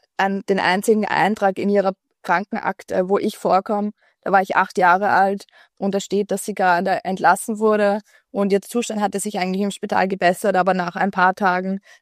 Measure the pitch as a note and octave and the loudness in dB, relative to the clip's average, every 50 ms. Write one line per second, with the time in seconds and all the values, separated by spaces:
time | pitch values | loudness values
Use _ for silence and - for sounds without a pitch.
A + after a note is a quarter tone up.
0 | _ _ _ - F#3+ G3 G3 G3 - - G3 F#3+ - F3 F3+ G3+ G3+ - G#3+ G#3+ | _ _ _ -2 -2 -2 -2 -4 -2 -2 -2 0 2 2 0 2 2 2 2 2
1 | G#3 - B2+ D3 D#3+ F#3+ A3 - G#3 G3 F#3+ - A2+ G3+ G3+ G3+ F#3 F#3+ F#3+ _ | 0 -2 0 0 2 0 0 0 0 -2 0 0 -2 0 0 2 0 0 -4 _
2 | _ _ _ _ _ - F3 F3 G#3 - A#3 G3+ - - G3 - - - F#3+ F#3+ | _ _ _ _ _ -2 -2 -2 -2 -6 -10 -6 -6 -6 -8 -8 -10 -4 -4 -2
3 | F#3 F#3 G3+ G3+ - G#3+ - - - F#3 F3+ F#3+ G3+ - G#3+ G#3 G#3 G#3 - _ | 0 0 -2 -2 -2 -4 -6 -4 -2 0 0 0 0 -2 -4 -2 -2 -4 -8 _
4 | _ _ _ _ _ F3 F#3+ G3 F#3+ - - - F#3+ - - G3+ F3+ F3 F3 F#3+ | _ _ _ _ _ 2 2 2 2 2 0 -2 -2 0 0 2 4 4 4 4
5 | G#3 G3 - F3 G3 G3 G3+ G3 - _ _ - - _ _ _ G3+ G3 F#3 G3+ | 2 2 2 2 2 2 0 -6 -10 _ _ -20 -20 _ _ _ -4 -2 -2 -4
6 | - - G3 G3+ G#3 - F#3+ G3 - - G3+ - F#3+ F#3 F3 E3+ F#3+ G3 F#3 C#3+ | -4 -2 -4 -4 -2 -2 -6 -6 -6 -8 -4 0 2 2 2 2 2 0 -2 -2
7 | - F3+ F#3+ F3+ - E3 F#3 - - - A3 G#3 A3 A3 G#3+ G#3 G#3 G3+ G3 G#3+ | -2 -6 -6 2 4 4 4 2 0 -8 -4 0 2 2 2 2 2 0 0 -2
8 | - _ _ _ _ _ - G#3+ G3+ G3 G3 G3 - - - A#3+ A#3 - A3 G#3 | -6 _ _ _ _ _ -4 -2 0 2 2 0 0 -2 -4 -4 -4 -4 -4 -2
9 | G#3 G3 G3 G3+ - G#3+ G3+ F#3+ F3+ F#3 F#3 F#3+ G3+ G3+ - - - G3+ - G3 | -2 -2 -2 -4 -6 -6 -4 -4 -4 -2 -2 -2 -4 -4 -4 -8 -6 -2 0 0
10 | F#3 G3 G3 F#3+ F3+ F3 F#3 - - G#3 F#3 F#3 F3+ F#3+ F#3 F#3 F3 F3 - F#3 | 0 0 -2 2 2 2 2 2 0 0 2 2 2 2 0 0 -2 -4 -2 -2
11 | F#3 G3 - F#3 F3+ F#3 F#3+ - G#3 F#3 F3+ F#3 F#3 F#3+ F#3+ G3 - - - _ | -2 -2 2 2 2 2 2 2 0 0 0 0 -2 -4 -6 -6 -8 -16 -20 _